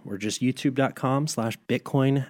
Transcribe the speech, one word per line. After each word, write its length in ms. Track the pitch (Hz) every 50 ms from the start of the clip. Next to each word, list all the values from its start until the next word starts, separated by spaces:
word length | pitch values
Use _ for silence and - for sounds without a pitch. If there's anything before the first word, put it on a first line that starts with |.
| -
or 140 | - 101 95
just 240 | 104 107 - -
youtube 320 | 127 127 131 - - 139 123
dot 200 | 135 135 127 -
com 300 | - 139 127 135 139 151
slash 300 | 156 - 117 110 113 - - _
Bitcoin 600 | - 147 - - - 147 135 131 135 139 139 131